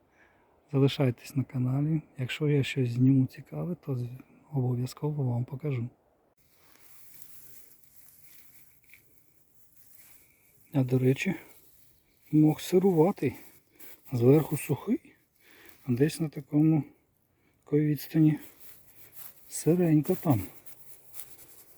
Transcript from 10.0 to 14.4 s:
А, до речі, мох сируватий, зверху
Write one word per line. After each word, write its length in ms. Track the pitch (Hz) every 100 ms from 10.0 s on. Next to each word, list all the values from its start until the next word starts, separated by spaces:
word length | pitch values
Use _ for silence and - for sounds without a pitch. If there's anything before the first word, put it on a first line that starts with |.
| - - _ _ _ _ _
А, 120 | 151
до 140 | 127 131
речі, 360 | 127 135 190 175 - - _ _ _ _ _ _ _
мох 280 | 151 151 147
сируватий, 760 | - 180 190 170 160 202 143 - - - _ _ - - -
зверху 440 | 127 120 151